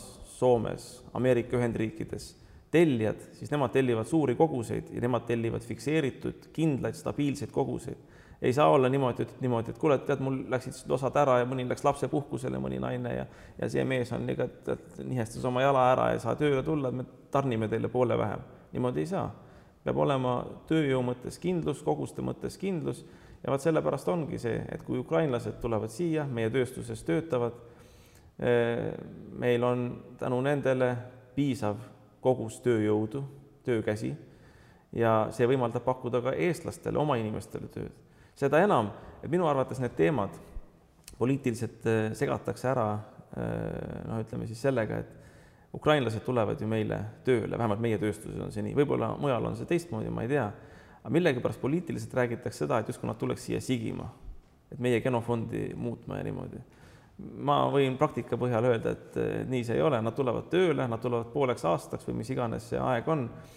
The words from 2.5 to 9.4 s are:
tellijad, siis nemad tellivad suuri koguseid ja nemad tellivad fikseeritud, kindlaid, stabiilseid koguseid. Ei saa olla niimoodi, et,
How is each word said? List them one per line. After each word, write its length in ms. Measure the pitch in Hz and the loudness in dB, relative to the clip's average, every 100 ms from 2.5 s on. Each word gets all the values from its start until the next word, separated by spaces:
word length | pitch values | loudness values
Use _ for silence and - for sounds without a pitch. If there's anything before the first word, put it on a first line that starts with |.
| - - | -20 0
tellijad, 480 | 160 170 120 107 107 - - | 4 6 4 0 -2 -8 -14
siis 140 | 117 | -4
nemad 180 | 147 127 | 0 2
tellivad 400 | 135 131 113 110 | 4 4 2 2
suuri 240 | 165 135 120 | 2 4 4
koguseid 540 | 160 135 107 110 - | 4 2 -2 -4 -4
ja 120 | 107 | -2
nemad 260 | 120 120 117 | 0 0 0
tellivad 320 | 120 113 117 | 0 0 -4
fikseeritud, 880 | - - 139 156 135 - 123 - - | -6 -8 -2 0 0 -2 -6 -8 -8
kindlaid, 440 | - 160 131 113 110 | -2 0 2 -2 -4
stabiilseid 540 | 131 131 147 - - | -4 -2 -2 -2 -4
koguseid. 480 | 139 127 123 - - - - - - | -2 -2 -2 -6 -12 -14 -20 -20 -2
Ei 120 | - | 2
saa 160 | 123 156 | 6 8
olla 160 | 151 127 | 8 6
niimoodi, 320 | 139 127 117 | 4 2 0
et, 200 | 117 - | -4 -4